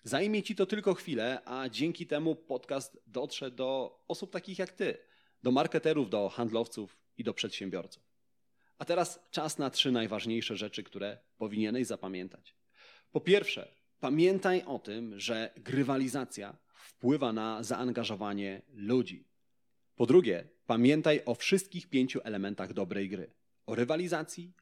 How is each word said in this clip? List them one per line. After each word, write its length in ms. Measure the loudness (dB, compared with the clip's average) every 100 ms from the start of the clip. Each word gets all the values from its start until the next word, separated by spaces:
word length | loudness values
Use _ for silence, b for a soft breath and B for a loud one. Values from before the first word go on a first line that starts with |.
Zajmie 400 | -4 0 2 0
ci 120 | -2 0
to 100 | 0
tylko 280 | 2 2
chwilę, 480 | 0 0 -2 -2 -4 -6
a 240 | -6 -6
dzięki 380 | -2 -2 -2 -4
temu 280 | -2 0 -2
podcast 680 | -4 -6 -4 -6 -6 -14 -10
dotrze 440 | -6 -6 -6 -8
do 480 | -4 -2 -2 -4 -8 -8
osób 240 | -8 -6
takich 280 | -8 -8 -6
jak 120 | -6
ty, 260 | -4 -4 -4 b b b b
do 80 | 2
marketerów, 580 | 4 4 2 2 2 2
do 200 | 0 0
handlowców 680 | 0 -2 0 -2 -6 -12 -14 _ -8
i 60 |
do 100 | -6
przedsiębiorców. 680 | -4 -6 -6 -6 -6 -8 -16 _ _ _ _ _ _ _ -10
A 80 | -2
teraz 420 | 0 0 -4 _
czas 260 | -4 -2 -2
na 120 | 0
trzy 220 | 2 4
najważniejsze 640 | 2 2 -2 -2 -2 -2 -4
rzeczy, 280 | -6 -8
które 340 | -12 -8 -8 -8 _ _
powinieneś 500 | -4 0 0 0 -2
zapamiętać. 680 | -4 -6 -6 -8 -12 -20 _ _ B B B B
Po 100 | -2
pierwsze, 560 | 4 4 4 -4 -8 _ _ _
pamiętaj 640 | 0 4 6 6 2 0 0
o 140 | -6
tym, 400 | -8 -8 -8 -8
że 340 | -4 -4 -4 -8
grywalizacja 1000 | -4 0 0 0 0 -2 -6 -8 -12 -14 _
wpływa 600 | -20 -20 -2 2 2 2
na 300 | 0 -2 -4
zaangażowanie 1000 | -4 -2 -2 -2 -2 -4 -4 -4 -4 -8 -14
ludzi. 540 | -8 0 2 2 -4 -18 _ _ _ _ _ _ 0
Po 100 | 8
drugie, 440 | 8 8 2 -6 _ -2
pamiętaj 560 | 4 6 6 6 4 2
o 100 | -2
wszystkich 540 | 2 2 2 -10 -2
pięciu 300 | 2 2 0
elementach 500 | -4 -4 -4 -4 -6
dobrej 360 | -4 -4 -2 -4
gry. 240 | -6 -10 _ _ _ -6
O 100 | -2
rywalizacji, 760 | 0 0 0 -2 -4 -10 -14 -20